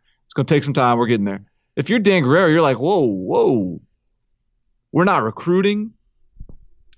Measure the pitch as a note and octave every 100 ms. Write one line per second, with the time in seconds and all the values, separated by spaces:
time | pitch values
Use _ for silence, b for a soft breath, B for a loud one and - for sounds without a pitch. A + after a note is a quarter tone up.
0 | _ _ _ - C3 D3 C3+ C#3+ B2+ A#2+
1 | A#2 A#2 G2+ G2 G2+ _ _ - C3+ A#3
2 | G3+ F#3 B2+ D#3+ F3+ D#3+ D#3 A#2 D3 G3
3 | B2+ G2 F#2 F#3+ A3 B2 F#2 E2 _ _
4 | _ _ _ _ _ _ _ _ _ C3+
5 | F#3 E3+ A2 - - F3+ G3 G#3 A3 -
6 | _ _ _ - - - - - _